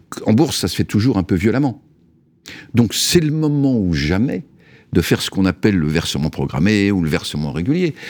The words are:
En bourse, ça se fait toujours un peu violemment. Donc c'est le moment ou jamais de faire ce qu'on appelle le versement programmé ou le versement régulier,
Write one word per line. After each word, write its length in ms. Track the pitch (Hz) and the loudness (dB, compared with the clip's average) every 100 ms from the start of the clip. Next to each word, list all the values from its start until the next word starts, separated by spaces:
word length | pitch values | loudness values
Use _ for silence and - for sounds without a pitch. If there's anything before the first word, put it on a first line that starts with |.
| _ - - | _ -6 0
En 80 | |
bourse, 240 | 110 156 - | 2 2 0
ça 100 | 95 | -4
se 80 | - | -2
fait 80 | |
toujours 320 | - 107 120 95 | -2 0 2 0
un 60 | |
peu 140 | 85 95 | 0 0
violemment. 460 | 104 113 143 107 _ _ _ _ _ _ - - - | 2 0 -2 -4 _ _ _ _ _ _ -20 -20 -2
Donc 180 | - 117 | 0 2
c'est 280 | - - 180 | 0 2 2
le 100 | 156 | 2
moment 480 | 156 156 147 139 120 | 0 0 2 2 2
ou 160 | 92 | 2
jamais 500 | 78 71 95 135 185 - _ - - _ | 0 0 0 0 -2 -8 _ -20 -20 _
de 80 | - | 0
faire 220 | - 131 | 2 0
ce 80 | - | -2
qu'on 160 | - 95 | 0 0
appelle 300 | 87 113 95 | 2 0 2
le 120 | 76 | 0
versement 400 | 78 - - 78 | 0 -2 -2 -4
programmé 640 | - 69 67 95 107 101 | -4 -4 0 2 2 2
ou 100 | 98 | 2
le 60 | 82 | 0
versement 420 | 80 - 76 73 | -2 -4 -6 -6
régulier, 440 | 69 92 170 175 - - | -4 -2 0 -2 -4 -14